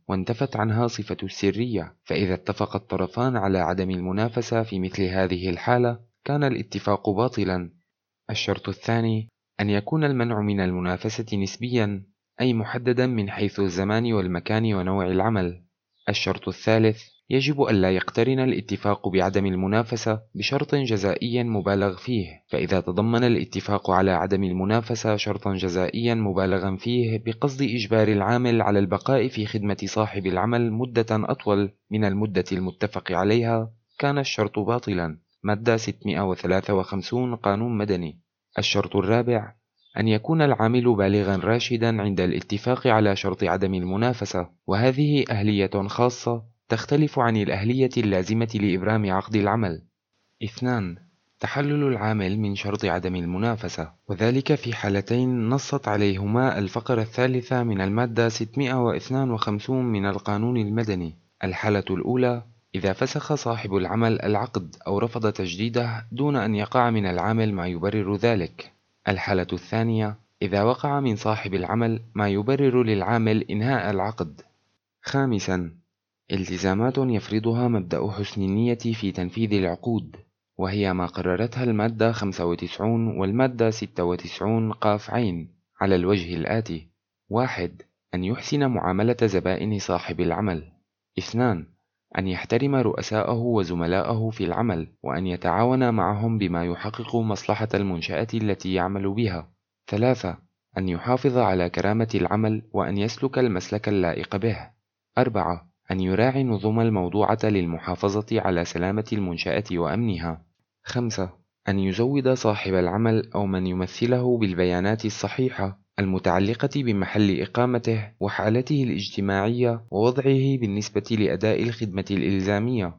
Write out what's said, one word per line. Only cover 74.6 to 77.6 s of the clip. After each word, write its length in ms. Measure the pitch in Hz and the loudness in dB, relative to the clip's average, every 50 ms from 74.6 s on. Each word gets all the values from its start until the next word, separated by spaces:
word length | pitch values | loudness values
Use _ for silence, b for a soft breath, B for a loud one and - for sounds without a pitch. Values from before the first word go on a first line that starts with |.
| _ _ _ _ _ _ _ _ | _ _ _ _ _ _ _ _
خامساً، 720 | - - - 139 135 131 113 98 - - 92 90 90 82 85 - _ _ _ _ _ _ _ _ _ - | -12 -4 -2 0 0 2 0 -2 -2 -2 -2 -2 -4 -6 -10 -16 _ _ _ _ _ _ _ _ _ -6
التزامات 640 | - 95 92 87 92 87 92 95 95 104 113 127 131 | -4 -4 -4 -4 -4 -2 0 0 0 2 0 0 0
يفرضها 680 | 139 131 127 117 98 - - 107 110 107 117 113 120 | 0 0 0 0 -2 -2 -2 -2 0 0 0 0 2